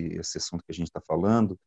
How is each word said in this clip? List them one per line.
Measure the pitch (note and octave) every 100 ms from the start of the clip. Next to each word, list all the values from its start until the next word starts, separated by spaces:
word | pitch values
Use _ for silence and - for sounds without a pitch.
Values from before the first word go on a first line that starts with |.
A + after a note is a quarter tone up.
| E2 E2
esse | - E2
assunto | - F2
que | -
a |
gente | E2 E2
tá | -
falando | - D#2+ G2 A#2 G2+ F2+